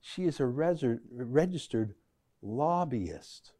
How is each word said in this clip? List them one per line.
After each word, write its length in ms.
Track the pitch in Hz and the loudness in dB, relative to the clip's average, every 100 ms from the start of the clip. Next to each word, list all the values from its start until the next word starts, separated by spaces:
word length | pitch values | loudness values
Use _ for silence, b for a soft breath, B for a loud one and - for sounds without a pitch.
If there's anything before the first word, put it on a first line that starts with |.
She 220 | - - | -12 0
is 160 | 180 147 | 0 2
a 40 | |
reser-, 580 | 131 123 165 165 127 117 - | 0 2 2 2 2 0 -4
registered 800 | 123 120 135 175 175 - 117 110 98 _ _ _ _ | -10 2 2 2 -2 -2 0 0 -4 _ _ _ _
lobbyist. 1080 | 101 113 156 175 170 123 87 78 - - - | -8 -2 0 2 0 -2 -4 -8 -14 -20 -20